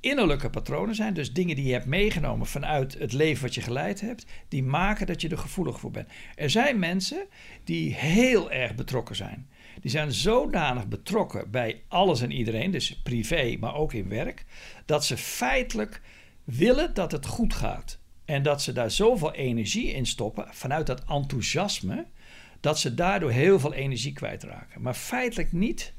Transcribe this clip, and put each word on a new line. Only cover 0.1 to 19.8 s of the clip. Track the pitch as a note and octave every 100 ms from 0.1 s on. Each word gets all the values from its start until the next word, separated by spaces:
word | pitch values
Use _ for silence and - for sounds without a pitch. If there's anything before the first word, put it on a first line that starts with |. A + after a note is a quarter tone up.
| C#4+ G3 C#3+ D3
patronen | - - C#3 G3
zijn. | G#3+ G#3+
Dus | F3 C#3
dingen | C3 F3 C#3+
die | C3+
je |
hebt | B2 B2
meegenomen | E3 G#3 F3+ B2+ A2 A#2+
vanuit | C#3+ D3 D3+ C3+ -
het | A#2
leven | B2 D#3 C#3
wat | C3
je | -
geleid | A2 B2 E3 G3+
hebt, | G#3 A#3 - - -
die | -
maken | C3 C#3+ F#3+ F#3 -
dat | F3
je | D#3+
er | D#3+
gevoelig | - - D#3+ A2+
voor | -
bent. | A2+ G#2 - -
Er | - D3
zijn | G#3+ C#4 A#3+
mensen | E3 F3+ F#3 D#4 G4 - - -
die | - E3 D#3+
heel | A2+ C#3 F#3 B3+ A#3 E3
erg | C3 B2+
betrokken | A2 - C3 A2+ A2
zijn. | G2 G2+ - - - -
Die | -
zijn | C3 D3+
zodanig | G#2+ D3+ A#3 C#4+ F#3+ D3+ B2 G2+
betrokken | A2 - G#3 G3+ - -
bij | A#2+ A#2 - -
alles | F3 F#3+ C3+
en | A#2+
iedereen, | A2 A2+ A2 D#3+
dus | F3 - -
privé, | - A#2+ A2 E3 B2 A#2+
maar | A2
ook | D3 D3+
in | A#2+ F#2
werk, | G#2+ F3+ - - - - - -
dat | D3+
ze | C#3+ B2+
feitelijk | - - B3 C4+ A#3+ A3 G#3+ - - - - -
willen | - A#2+ G3 B3+ E4+
dat | - E3+
het | D3+ C#3+
goed | - A#3
gaat. | - G#2+ - - - - -
En | - C#3+
dat | C#3+ C#3+
ze | C#3+
daar | A#2+ A2+
zoveel | - G#3+ A#3+ D#3
energie | - C3+ A#2 G2+ G#3+